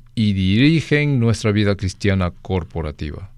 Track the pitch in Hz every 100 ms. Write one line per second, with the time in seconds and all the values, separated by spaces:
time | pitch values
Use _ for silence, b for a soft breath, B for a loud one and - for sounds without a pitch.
0 | - - 107 98 95 104 143 165 - 147
1 | 147 131 117 107 107 104 101 98 92 -
2 | 101 95 90 - - 92 80 82 78 -
3 | 78 76 98